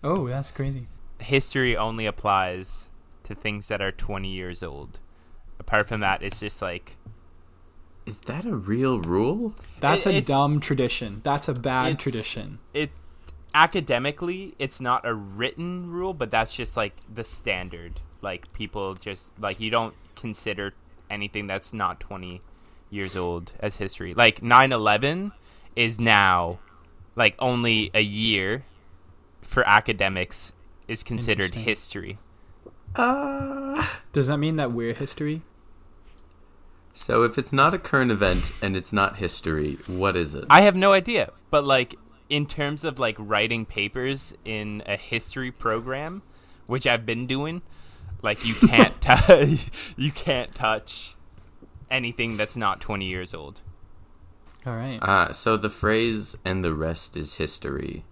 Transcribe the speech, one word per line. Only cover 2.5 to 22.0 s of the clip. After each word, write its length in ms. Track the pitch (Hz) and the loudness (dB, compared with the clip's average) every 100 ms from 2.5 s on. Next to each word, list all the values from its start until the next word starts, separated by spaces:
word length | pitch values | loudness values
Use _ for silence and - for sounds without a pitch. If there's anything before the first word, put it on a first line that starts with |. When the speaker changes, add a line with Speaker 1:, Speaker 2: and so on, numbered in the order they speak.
| 90 92 - - - - - | -4 -8 -12 -14 -20 -20 -20
Speaker 2:
to 140 | - 101 | -16 -8
things 320 | 107 104 101 | -6 -6 -4
that 120 | 104 | -2
are 120 | 98 | -2
twenty 380 | - - 98 95 | -2 -4 -4 -6
years 340 | 95 90 87 | -8 -8 -10
old. 340 | 87 71 69 - - - - - - - | -10 -12 -14 -16 -18 -20 -20 -20 -18 -14
Apart 260 | - 107 104 | 0 0 2
from 140 | 110 | 0
that, 240 | 101 95 | 0 0
it's 160 | 98 - | -2 -8
just 200 | 104 - | -10 -6
like 360 | 95 87 - - - - - - - - - - - - | -6 -6 -10 -20 -20 -20 -20 -20 -20 -20 -20 -20 -20 -18
Speaker 3:
Is 140 | - 104 | -16 -14
that 240 | - 135 | -8 -8
a 120 | 226 151 | -4 -6
real 420 | 92 113 131 123 | -2 0 2 0
rule? 560 | 82 90 117 196 233 - - - | 0 2 2 0 -4 -8 -18 -2
Speaker 1:
That's 260 | 139 160 202 | 2 2 4
Speaker 2:
It, 80 | |
Speaker 1:
a 40 | 180 | 2
Speaker 2:
it's, 80 | 139 | 2
Speaker 1:
dumb 320 | 139 143 147 | 2 4 2
tradition. 640 | - 135 123 - 113 104 | 0 0 0 -2 -6 -6
That's 260 | 143 139 143 | -2 -2 -2
a 60 | |
bad 380 | 127 135 127 127 | -4 0 0 0
Speaker 2:
it's, 100 | 143 | 0
Speaker 1:
tradition. 560 | - 120 107 - 104 101 - | -2 -4 -6 -8 -10 -14 -8
Speaker 2:
it, 160 | 147 151 - - - - - - | -4 -4 -6 -20 -20 -20 -20 0
academically, 1000 | 151 165 196 143 120 135 147 175 185 196 - | 4 6 4 0 0 0 -4 -6 -6 -10 -8
it's 220 | 135 - | -8 -6
not 260 | 127 123 120 | -2 0 0
a 80 | |
written 760 | 113 98 98 123 - 170 180 175 | -6 -6 -6 -6 -4 -8 -8 -8
rule, 240 | 170 185 | -6 -6
but 180 | 170 120 | -4 0
that's 200 | 113 113 | 0 0
just, 240 | - 117 - | -4 -6 -4
like, 200 | 104 - - | -4 -6 -16
the 80 | 107 | -12
standard. 800 | 113 - - 92 90 85 85 - - - | -12 -8 -4 -4 -6 -12 -12 -12 -14 -10
Like, 320 | 98 90 - | -10 -10 -12
people 420 | - 107 107 98 95 | -10 -8 -6 -8 -8
just, 420 | - 95 - - | -10 -12 -14 -8
like, 220 | 104 95 | -8 -6
you 100 | 110 | 0
don't 240 | 117 113 - - - | 0 0 -8 -20 -12
consider 580 | 117 107 - 98 98 - - - - | -10 -8 -6 -6 -6 -8 -20 -20 -12
anything 380 | 104 101 107 101 | -10 -8 -8 -6
that's 260 | 95 - | -6 -8
not 280 | 113 95 90 | -4 -4 -4